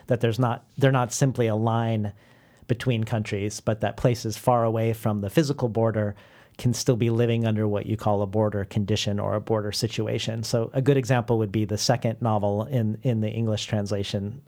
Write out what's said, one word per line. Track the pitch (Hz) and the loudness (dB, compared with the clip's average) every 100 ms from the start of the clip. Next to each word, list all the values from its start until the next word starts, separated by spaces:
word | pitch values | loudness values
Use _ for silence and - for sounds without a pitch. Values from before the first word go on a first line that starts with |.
| - | -2
that | 120 | 0
there's | 117 110 | 2 2
not, | 123 117 - - | 0 -2 -8 0
they're | 139 | 2
not | 135 120 | 4 0
simply | - 139 123 113 | 0 0 2 0
a | 107 | 2
line | 113 113 117 110 104 - - - _ _ - | 2 2 0 0 -2 -8 -18 -20 _ _ -4
between | 120 131 113 | -2 0 -2
countries, | 110 113 107 104 104 - | 0 -2 -2 -4 -4 -4
but | - 110 | -4 -2
that | 107 - | -2 0
places | 131 113 110 107 | 0 0 -4 -2
far | - 120 | 2 4
away | 117 113 113 | 4 2 0
from | 113 113 104 | 0 -2 -2
the | 101 | -2
physical | 165 143 139 123 | 0 0 0 -2
border | 110 113 110 104 101 - - - - | 2 2 2 -2 -4 -14 -20 -20 -4
can | 127 | -2
still | 113 - 120 | 0 2 2
be | 117 | 2
living | 113 120 117 113 | 2 2 2 2
under | 107 107 | 2 2
what | 101 - | 0 -2
you | 107 | -2
call | 110 101 | 2 2
a | 101 | 2
border | 107 107 101 | 2 0 0
condition | 98 - 98 107 - 101 | -2 -2 0 0 0 -2
or | 101 107 | -2 -2
a | |
border | 104 110 104 | 0 -2 -2
situation. | - 110 - 110 117 110 113 | -4 -4 -2 -4 -4 -4 -6
So | 110 120 113 | -2 -2 -2
a | 135 | 0
good | 131 135 | 2 4
example | 117 127 113 117 | 2 0 2 0
would | 107 | 0
be | 107 107 | 0 -2
the | 104 | 0
second | - 120 117 110 | 0 0 0 -2
novel | 117 107 101 104 120 | 0 2 2 0 -2
in, | 135 110 110 | 0 0 0
in | 131 110 | -2 0
the | 107 | -2
English | 113 113 107 - | -2 -2 -2 -2
translation | 107 101 101 101 104 101 135 | -2 -2 -2 -2 -4 -6 -8